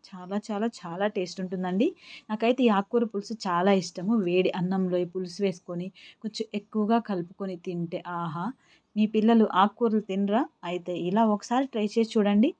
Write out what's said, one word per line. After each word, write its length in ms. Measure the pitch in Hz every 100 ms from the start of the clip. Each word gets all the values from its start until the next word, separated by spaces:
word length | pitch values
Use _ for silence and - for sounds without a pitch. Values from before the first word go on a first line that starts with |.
చాలా 340 | - 185 180 202
చాలా 280 | 220 202 233
చాలా 360 | - 175 175 208
టేస్ట్ 320 | 208 180 -
ఉంటుందండి. 480 | 185 185 185 190 320 - - - -
నాకైతే 360 | 214 233 247
ఈ 60 | 240
ఆకుకూర 360 | 196 196 233 226
పులుసు 300 | 202 - 220
చాలా 380 | 190 175 190
ఇష్టము. 420 | 190 175 - 185 233
వేడి 320 | 175 180 185
అన్నంలో 460 | 190 180 190 185 180
ఈ 100 | 180
పులుసు 320 | 185 180 175
వేసుకొని 460 | 196 180 - 175 190 - - -
కొంచెం 260 | 220 - 220
ఎక్కువగా 460 | 208 - 214 208 233
కలుపుకొని 580 | 220 185 175 - 196 180
తింటే 440 | 185 175 170 175 175
ఆహా. 320 | 175 170 160 196 - _ _ _ 214
మీ 100 | 214
పిల్లలు 400 | 220 220 226 214 180
ఆకుకూరలు 480 | 208 - 233 214
తినరా? 400 | 214 190 202 214 302 _
అయితే 320 | 175 180 175 175
ఇలా 260 | 175 208 226
ఒకసారి 400 | 202 - 240 269
ట్రై 200 | 220 208
చేసి 240 | 226 226
చూడండి. 400 | 226 202 202 277